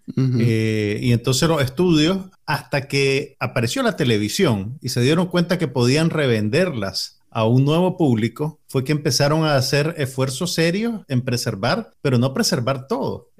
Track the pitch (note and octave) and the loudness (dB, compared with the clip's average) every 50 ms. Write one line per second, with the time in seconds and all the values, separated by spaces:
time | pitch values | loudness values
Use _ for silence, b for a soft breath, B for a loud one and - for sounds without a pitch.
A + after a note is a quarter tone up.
0 | _ - - - C3+ B2+ B2 A#2+ A2+ A#2 A2+ A2 A2 A2 A2 G#2+ G#2 G#2 G#2 A#2+ | _ -8 -2 -2 0 0 2 2 2 2 2 2 0 0 0 0 0 -2 -2 -2
1 | B2+ B2 A#2+ A2+ - C3+ B2+ - E3+ D#3 E3 D3 C3 - - - F3+ F#3 E3 D3+ | 0 2 2 2 2 0 0 0 2 2 2 0 0 -2 0 0 2 2 4 4
2 | D3+ E3 F#3+ F#3+ F#3+ - - _ _ - D3 C#3+ - - - C#3 C3 - C#3 C#3 | 4 2 0 -2 -4 -10 -18 _ _ -6 -6 -6 -4 -4 -4 -4 -4 -2 -2 0
3 | C#3 C3+ C3+ C#3 C#3+ - - _ C3+ A#2+ - C3 A2+ A2+ - C4+ B3+ A3+ F#3 - | 2 2 2 0 -2 -6 -8 _ -8 -4 -2 -2 -2 -2 -2 -2 -2 -2 0 0
4 | D#3 B2 A2+ G#2 G#2+ G2+ - - G3 D3 A2 G2 F#2 G#2+ C3 - - B2 B2+ B2 | 0 2 2 2 0 -2 0 0 2 2 2 0 -2 -6 -10 -10 -10 -6 -2 0
5 | A#2+ C3+ D#3+ F3 F3+ F3+ F3+ F3 E3+ F3 F#3 E3+ E3 C3 - B2 A#2+ B2 C3+ D#3 | 2 2 2 2 0 0 0 0 0 0 0 -2 -2 -2 0 2 2 4 4 4
6 | E3 E3 D#3+ D#3 D3 C3 A#2 G#2+ G#2 G#2 A#2 D#3+ F#3 F#3 C#3+ A2+ G2 F#2+ - - | 2 2 0 0 2 2 2 2 0 0 2 2 2 0 -2 -4 -6 -6 -6 -8
7 | - - - _ _ _ _ A#2 A2 A2 B2 B2+ C#3 C#3+ D#3 E3+ F3+ F#3 F3+ - | -10 -10 -12 _ _ _ _ 0 2 4 4 4 4 4 2 2 2 0 0 2
8 | E3+ C#3 A#2+ G#2+ A#2 A2+ - - D3+ D#3 - - _ _ - C3+ C3 D3+ D3+ D3 | 2 2 2 2 0 -2 -2 -4 -6 -8 -8 -10 _ _ -4 -4 -2 0 -2 0
9 | C#3+ D#3 B2 C3 C#3+ C#3+ D#3 D#3+ D#3+ D#3 D3 C3 B2+ - D3+ C#3+ D3 D#3 E3 D#3 | 0 0 0 2 2 2 2 2 2 2 2 2 2 2 0 0 0 0 -2 -4
10 | C#3+ B2+ - C3 C3 C3 C3 - F3+ F3 - - E3 E3+ F3 G#3 A3+ A#3 A3+ G3+ | -6 -6 -2 -4 -4 -4 -2 -4 -6 -4 -2 0 0 0 0 0 -2 -4 -6 -8
11 | - - C3+ B2 B2+ C3 B2+ A#2+ - A#2+ G#2 F#2+ G2+ B2+ E3+ A3+ G#3+ - _ _ | -8 -4 -2 -2 -2 -2 -4 -2 -4 -4 -4 -2 -2 -2 -2 -2 -4 -8 _ _
12 | - C#3+ B2+ A#2+ B2 C3+ C3 A3+ A3+ - F3+ C3+ A#2 C3+ C3+ C3 B2+ - A3+ C4+ | -2 0 2 2 2 2 0 -2 -2 0 -2 -2 -2 -2 -4 -4 -4 -6 -6 -4
13 | B3 - G2 - - _ _ _ | -4 -6 -8 -10 -14 _ _ _